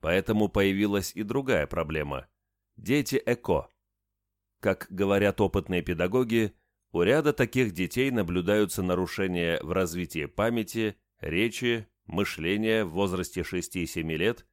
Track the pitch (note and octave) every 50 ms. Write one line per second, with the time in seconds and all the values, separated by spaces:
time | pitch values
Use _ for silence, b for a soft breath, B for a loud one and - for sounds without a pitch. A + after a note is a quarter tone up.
0 | - D#2 F2 F#2+ F#2+ - A2 G#2+ G#2+ G2 - G#2+ G2 G2 F#2+ G2 G#2 G#2 G2+ G2+
1 | F#2 - - F2+ G#2+ G2+ A#2 C#3 C#3 C3 A#2+ E2+ D2 - - F2 D#2+ D2+ D#2 D#2
2 | D2+ C#2+ C#2 C2 - _ _ _ _ _ _ _ _ _ _ - A2 F#2 C3 D3
3 | C3+ - C3+ C3 - - A#2+ A#2+ _ - F2+ D2 - - _ _ _ _ _ _
4 | _ _ _ _ _ _ _ _ _ _ _ _ - G2+ F#2+ - - - F#2 F#2
5 | G2+ G2 G2 G2+ G2+ G2+ G2 - G#2+ F#2+ - G2 F2 - F#2 F2 E2 - F2 D#2+
6 | F2 F#2 G#2 B2+ B2+ A2+ A2+ A#2 A2 G2+ - _ _ _ _ _ _ _ - E2+
7 | F2 F#2+ B2+ D#3 D3+ D3 D3 - C3+ A2+ - B2+ B2+ A2 F2 D#2+ F#2 E2+ - B2
8 | C3 C#3 B2+ A#2 G2 E2+ F2 F2+ F2+ F2+ G#2 G#2+ G#2+ F2+ - - F#2 F2+ F2+ F2+
9 | F#2 F2 - - G2 F#2+ F2+ F2 E2+ E2+ E2+ - - D2+ F2 F#2 F#2+ E2 E2 F2+
10 | F2 D#2+ - D#2+ D2 C#2+ _ - G#2 A#2 A#2+ A#2 G#2+ - - A2+ A2 G#2+ G2 _
11 | _ _ _ _ - D2+ D#2+ F2 A2 A#2 - - B2+ A#2+ A#2 A2+ G#2+ _ _ _
12 | _ - - F2 G2+ - - - D#2 E2+ G2 G#2 A2 A2 A2 A2 G#2+ F2 D#2 F2+
13 | G2+ F#2+ F2+ F2+ F2+ - - F2+ E2+ - - F2+ E2+ - - F#2+ E2+ D#2 - E2
14 | D#2+ D#2+ D#2+ D#2 E2+ G#2+ B2 - - _